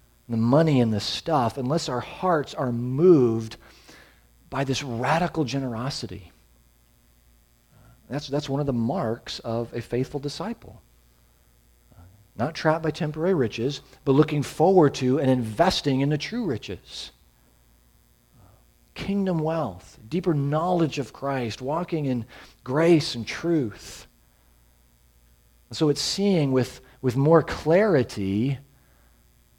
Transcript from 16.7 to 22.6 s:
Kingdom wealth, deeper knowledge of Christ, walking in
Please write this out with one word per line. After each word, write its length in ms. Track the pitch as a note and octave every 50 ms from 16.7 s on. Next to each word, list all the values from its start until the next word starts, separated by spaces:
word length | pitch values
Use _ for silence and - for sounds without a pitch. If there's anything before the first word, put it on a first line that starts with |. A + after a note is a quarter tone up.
| F#2+ - - - - - - - - _ _ _ _ _ _ _ _ _ _ _ _ _ _ _ _ _ _ _ _ _ _ _ _ - - - - - _ _ _ _ _ _ -
Kingdom 460 | - - - G3 G3+ G3 F#3+ F3+ D#3+
wealth, 580 | D3+ D#3+ E3 E3 D3+ A2+ F2+ F2+ - - - - - G#2+
deeper 280 | C3+ F3+ - F#3+ D#3+
knowledge 640 | D3 C#3 C#3+ D3 D#3 E3 F#3 F#3 F3 E3 D3 - -
of 120 | C3 -
Christ, 500 | - - - C#3 C#3 C3 B2 A2+ G#2+ -
walking 440 | B2+ B2+ D3 D#3+ F3+ - - D#3+ D3
in 200 | C3+ B2+ A#2+ A2 - - - - - - _